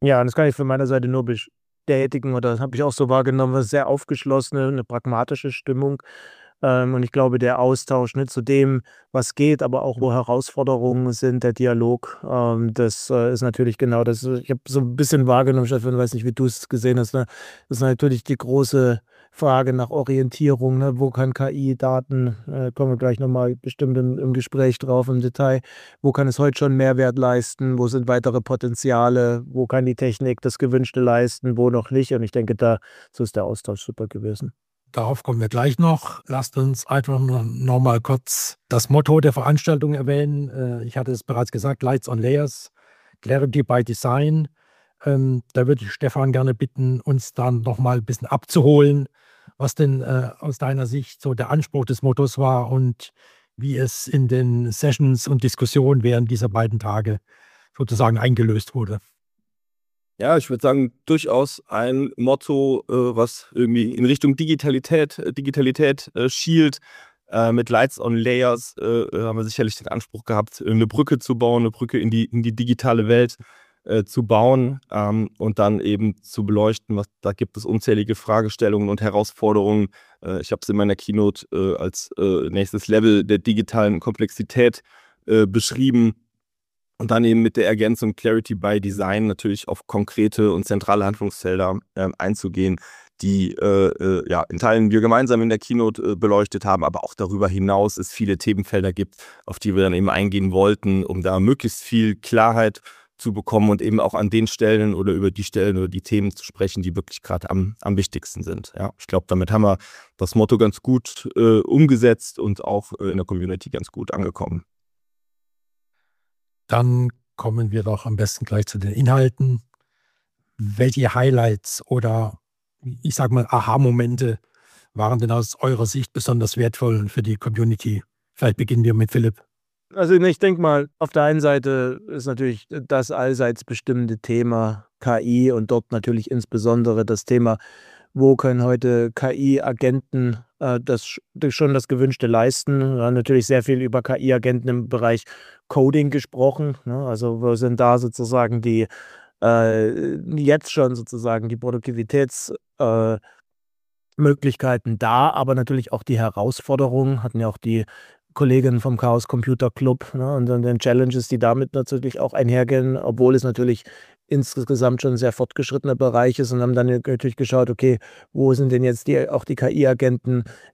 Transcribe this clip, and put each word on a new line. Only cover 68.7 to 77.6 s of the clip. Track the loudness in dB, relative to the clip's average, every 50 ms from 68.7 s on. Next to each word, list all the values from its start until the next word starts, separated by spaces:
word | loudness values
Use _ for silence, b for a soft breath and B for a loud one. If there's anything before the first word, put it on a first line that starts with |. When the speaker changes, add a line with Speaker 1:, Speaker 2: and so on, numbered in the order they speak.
| -12 -6
Speaker 3:
äh, | -4
äh, | -2 -2 -2 -2 -4 -4 -4 -4
haben | -4 -4
wir | -4 -6
sicherlich | -4 -4 -2 -2 -2 -4
den | -8 -10 -10
Anspruch | -8 -8 -8 -10 -16 -12 -6
gehabt, | -4 -2 -2 -2 -4 -8 -8
äh, | -2 0
eine | 2 2 2
Brücke | 2 2 0 0 2 0 -2
zu | 0 -2 -2
bauen, | 0 0 2 2 2
eine | 0 -2
Brücke | -2 -6 -6 -4 -2 -2
in | 0 0
die, | 0 0 0
in | 0 -2 -2
die | -2 -2 -2
digitale | -2 0 -2 -2 0 0 0 2 2 2
Welt, | 2 4 4 2 2 -2 b -20 b b b b b b b _
äh, | -2 -2 -2 -2
zu | -2 -4 -4 0
bauen, | 2 4 4 4 4 4 4 2 0 -4 -8 -10 -8
ähm, | -6 -4 -2 0 0 -2 -2 -4 -6
und | -6 -4 -2 0 2
dann | 2 2 2 0
eben | 0 -2 0 0 0 -2 -2 -4 _
zu | -12 -8 -6 -2
beleuchten, | 0 0 2 2 2 0 -2 -6 -6 -6
was, | -6 -6 -8 _ _
da | -6 -6 -4
gibt | -4 -6 -8 -8
es | -8